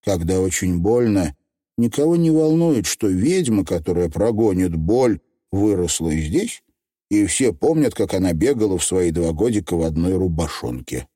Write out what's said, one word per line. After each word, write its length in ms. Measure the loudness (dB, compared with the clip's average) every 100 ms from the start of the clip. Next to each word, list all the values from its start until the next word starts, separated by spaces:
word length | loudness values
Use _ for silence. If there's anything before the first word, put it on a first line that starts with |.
Когда 360 | -2 -2 0 0
очень 380 | 0 -2 -2 0
больно, 560 | 2 2 2 2 -2 -6 _ _ _ -2
никого 380 | -2 0 2 2
не 140 | 2
волнует, 540 | 2 2 2 2 0 -2
что 220 | -2 -2
ведьма, 560 | 0 2 0 0 0
которая 460 | 0 -4 -2 -2 -2
прогонит 640 | 0 -2 2 2 2 0 -2
боль, 440 | 0 2 2 0 _ _ _
выросла 600 | 0 0 2 0 -2 -2
и 100 | -2
здесь, 420 | 0 -2 -2 -10 _ _ _ _ _
и 160 | 0
все 300 | 0 0 0
помнят, 400 | 0 0 2 0
как 180 | 0 -2
она 220 | 0 0
бегала 420 | 2 0 2 0 0
в 80 |
свои 260 | -2 0 0
два 220 | 0 -2
годика 440 | 0 0 0 -2 -2
в 60 |
одной 340 | -2 0 0 0
рубашонке. 920 | 0 -2 -4 -6 -8 -10 -8 -10 -10